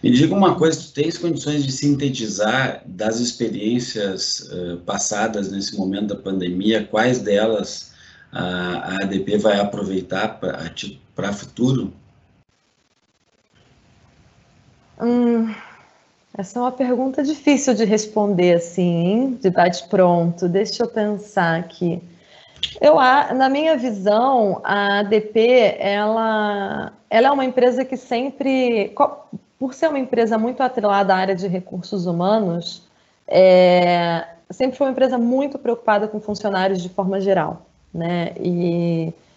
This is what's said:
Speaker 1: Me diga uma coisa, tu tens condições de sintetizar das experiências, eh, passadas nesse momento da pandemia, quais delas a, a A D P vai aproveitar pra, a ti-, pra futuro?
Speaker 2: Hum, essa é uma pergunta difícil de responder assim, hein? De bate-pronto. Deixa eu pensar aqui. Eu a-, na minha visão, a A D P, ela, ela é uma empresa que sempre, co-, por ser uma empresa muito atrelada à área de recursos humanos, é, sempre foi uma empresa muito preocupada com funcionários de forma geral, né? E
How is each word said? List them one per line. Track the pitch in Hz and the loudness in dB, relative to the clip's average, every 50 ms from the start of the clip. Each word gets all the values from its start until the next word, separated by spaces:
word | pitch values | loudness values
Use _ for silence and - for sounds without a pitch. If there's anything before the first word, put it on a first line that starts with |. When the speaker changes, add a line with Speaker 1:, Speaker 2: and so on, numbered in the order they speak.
| - | 4
Speaker 1:
Me | - | 4
diga | 120 127 151 160 185 | 4 4 4 2 4
uma | 196 196 175 156 | 4 4 2 4
coisa, | - 151 160 160 - | 2 2 0 0 -2
tu | - - - | -8 -14 -6
tens | 139 151 160 165 - | -4 -4 -4 -4 -4
condições | - 170 160 135 - 147 147 147 139 | -4 -4 -4 -4 -4 -4 -4 -2 -2
de | 131 | -4
sintetizar | 131 - - 147 143 131 143 139 - 117 113 107 98 98 104 107 117 131 135 113 - - - | -4 -2 0 0 0 0 0 -4 -4 -4 -6 -8 -4 -2 -2 -2 0 0 -2 -4 -6 -8 -14
das | - 92 90 107 110 113 117 | -18 -10 -4 -4 -4 -2 -2
experiências, | 120 120 - - 120 110 101 101 104 110 120 123 120 - - 113 104 98 95 92 - - - - - - | -4 -4 -4 -4 -4 -4 -4 -4 -2 -2 -2 -2 -4 -4 -6 -6 -4 -4 -4 -6 -6 -6 -6 -8 -10 -12
eh, | - 90 90 87 87 85 - | -10 -8 -8 -8 -10 -10 -8
passadas | - 101 - - - 107 104 110 110 107 104 98 92 | -8 -6 -4 -4 -4 -2 -2 -2 -2 -2 -4 -6 -4
nesse | 95 98 95 - - 104 | -6 -6 -6 -6 -4 -4
momento | 95 95 95 101 107 104 | -4 -2 -2 -2 -4 -4
da | - - | -6 -6
pandemia, | - 95 95 95 90 87 90 92 98 107 110 107 104 | -6 -6 -4 -4 -4 -4 -4 -2 0 0 0 0 -2
quais | - - 107 117 127 127 123 | -2 -2 0 2 2 0 0
delas | 101 104 101 101 107 113 110 104 101 - - - - - - _ - - - - - _ - | 0 0 2 2 2 2 0 -2 -4 -6 -10 -14 -16 -20 -20 _ -20 -20 -20 -20 -20 _ -8
a, | 87 90 | -8 -6
a | 90 90 90 90 90 87 90 - 90 92 | -4 -4 -4 -4 -4 -6 -6 -6 -6 -6
A | 98 98 | -4 -4
D | 95 98 95 | -2 -2 -4
P | 95 107 107 104 | -2 0 -2 2
vai | 104 110 101 101 | 2 2 2 2
aproveitar | 101 101 - 101 101 95 95 95 90 - 92 92 107 110 - - | 0 -2 -2 -6 -6 -4 -4 -6 -4 -4 -4 -4 -4 -4 -6 -6
pra, | - 90 - - | -8 -8 -6 -6
a | 78 85 | -10 -12
ti-, | 82 - - 101 - - _ _ _ | -12 -12 -12 -12 -14 -16 _ _ _
pra | - 95 101 | -8 -6 -6
futuro? | 104 - - - - - 117 127 135 120 101 - - - _ _ _ _ _ _ _ _ _ _ _ _ _ _ _ _ _ _ _ _ _ _ _ _ _ _ _ _ _ _ _ _ _ _ _ _ _ _ _ _ _ _ _ _ _ _ _ _ _ _ _ _ _ _ _ _ _ _ _ - | -6 -8 -12 -16 -6 -2 0 0 0 0 -4 -6 -10 -14 _ _ _ _ _ _ _ _ _ _ _ _ _ _ _ _ _ _ _ _ _ _ _ _ _ _ _ _ _ _ _ _ _ _ _ _ _ _ _ _ _ _ _ _ _ _ _ _ _ _ _ _ _ _ _ _ _ _ _ -4
Speaker 2:
Hum, | - 240 240 247 240 240 233 233 226 226 214 - - - - - - _ _ _ _ _ _ _ _ _ _ - | -2 0 2 2 4 2 2 2 0 -2 -4 -10 -14 -20 -20 -20 -20 _ _ _ _ _ _ _ _ _ _ -12
essa | 196 185 - 240 | -12 -8 -6 -4
é | |
uma | 240 254 254 | -4 -4 -2
pergunta | 254 277 247 254 233 262 262 262 - 285 | -2 -2 0 0 0 0 -2 -2 -2 -2
difícil | 269 311 277 - 302 285 247 - - 240 | -2 -2 0 2 2 2 4 4 2 2
de | 202 226 | 2 2
responder | 196 214 208 214 - - 220 208 208 202 175 180 180 175 | 2 2 0 0 -2 -2 0 0 2 2 4 4 6 4
assim, | 170 170 - - - 180 | 4 2 -2 -2 0 0
hein? | 180 170 170 170 175 202 226 262 269 254 240 | 2 2 2 2 2 2 2 0 0 -4 0
De | - 185 | 0 0
bate-pronto. | 175 - 175 180 180 - - - - 196 185 175 175 175 170 170 170 - 185 180 | 4 4 4 2 2 -2 -6 -2 2 4 4 4 4 4 2 0 -2 -2 -2 0
Deixa | 175 196 220 214 - - 240 | 0 0 -2 -2 -2 -4 -4
eu | 226 | -4
pensar | - 226 208 208 214 196 208 - - 202 180 165 165 165 | -2 -2 -2 -2 -4 -6 -8 -6 -2 0 0 2 0 -2
aqui. | 175 175 - - 180 170 170 175 - - - - _ _ - - - - _ - - - - - | -4 -8 -8 -4 -4 -4 -4 -4 -8 -16 -20 -20 _ _ -20 -20 -20 -20 _ -12 -12 -12 -6 4
Eu | - 294 311 294 | 6 6 6 6
a-, | 262 254 254 285 285 - - | 6 4 4 4 2 0 0
na | 254 269 262 | 0 2 2
minha | 269 285 311 320 320 269 | 2 2 2 2 0 0
visão, | 233 262 220 196 185 208 208 220 240 262 269 247 220 202 175 - | 0 -4 -6 -2 0 2 2 4 2 2 2 2 2 0 0 -4
a | - - 196 208 202 202 202 202 | -2 -2 -2 0 0 0 0 0
A | 208 | 0
D | 196 214 214 | 2 0 0
P, | 214 - - 226 220 240 254 254 226 190 - - | 0 0 0 2 4 6 6 6 4 4 2 0
ela, | - 196 202 202 214 214 220 226 226 220 220 214 214 208 208 202 196 196 - - - - - _ _ _ | -2 -2 -2 0 0 0 0 0 0 0 0 0 0 -2 -2 -4 -4 -6 -6 -8 -8 -10 -14 _ _ _
ela | - 226 240 269 | 2 4 4 4
é | |
uma | 285 277 262 | 4 2 0
empresa | 254 247 254 247 247 247 247 262 | 0 2 2 2 4 2 2 -4
que | 262 262 | -4 -6
sempre, | 247 - - 247 233 254 277 269 - 269 269 262 262 254 240 233 220 196 - | -10 -6 -4 -4 -4 -4 -4 -6 -4 -2 0 2 2 2 2 2 0 -2 -2
co-, | - - 285 - - - - _ - - _ _ _ _ | 0 0 0 0 0 -8 -18 _ -18 -18 _ _ _ _
por | 262 262 254 | -8 -8 -4
ser | - - 320 | -2 -2 0
uma | 302 277 | 0 -2
empresa | 262 254 - 233 226 220 226 220 | -4 -2 0 0 2 2 2 0
muito | 220 240 254 - 269 | 0 -2 -2 -2 -2
atrelada | 254 254 240 208 208 196 196 202 190 190 | -2 -2 0 0 2 2 2 4 2 2
à | 185 | 2
área | 185 190 190 | 2 0 -2
de | 180 185 202 | -2 -2 -4
recursos | 170 185 180 - - 185 175 - - 196 175 | -4 -4 -6 -8 -12 -12 -10 -6 -6 -4 -2
humanos, | 180 170 170 175 190 214 226 208 180 170 170 165 - - - _ _ _ _ _ _ _ _ _ - | -2 -2 0 2 2 2 2 2 0 -2 -4 -6 -8 -14 -16 _ _ _ _ _ _ _ _ _ 0
é, | - 175 190 190 185 180 180 180 180 180 175 175 175 175 170 170 170 165 - - - - _ _ | 4 6 8 8 8 8 8 8 6 6 4 4 2 2 2 0 -2 -4 -4 -8 -16 -20 _ _
sempre | 180 - 262 254 254 - | -6 -4 -4 -4 0 0
foi | 285 269 | -2 -2
uma | 262 | 2
empresa | 254 262 254 262 247 | 2 0 2 2 0
muito | 233 233 254 262 285 285 277 269 | 0 2 2 0 0 -2 -4 -6
preocupada | - - 233 233 - - 214 208 214 214 | -4 -4 -4 -2 0 2 2 2 2 -2
com | 214 214 | -6 -8
funcionários | 214 - 208 190 - 208 196 185 185 190 196 185 | -6 -6 -8 -4 -4 -2 0 0 0 0 0 -2
de | 175 180 | -4 -6
forma | 180 - 190 185 196 196 | -6 -4 -4 -2 -2 -2
geral, | 190 196 190 175 156 156 165 - - _ _ _ _ _ - | 0 2 2 2 2 -2 -6 -12 -16 _ _ _ _ _ -8
né? | 170 165 170 175 175 170 - - - | -6 -4 -2 -2 -2 -4 -4 -6 -6
E | - 180 180 175 175 175 170 170 170 170 170 165 160 165 165 _ _ _ _ | -4 -2 -2 0 0 0 0 0 0 0 0 -2 -2 -6 -8 _ _ _ _